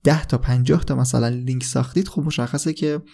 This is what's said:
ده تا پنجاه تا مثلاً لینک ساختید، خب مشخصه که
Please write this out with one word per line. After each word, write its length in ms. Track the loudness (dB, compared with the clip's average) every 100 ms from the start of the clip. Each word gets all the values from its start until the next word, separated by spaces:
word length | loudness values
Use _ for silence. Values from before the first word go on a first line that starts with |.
ده 220 | 4 2 2
تا 120 | 0
پنجاه 460 | 2 2 4 2
تا 120 | 2 0
مثلاً 320 | 2 2 0
لینک 360 | -2 -2 -4
ساختید، 440 | -2 -2 0 -2 -2
خب 140 | -2
مشخصه 520 | -2 -2 -4 -2 -4
که 280 | -2 -2 -2 -8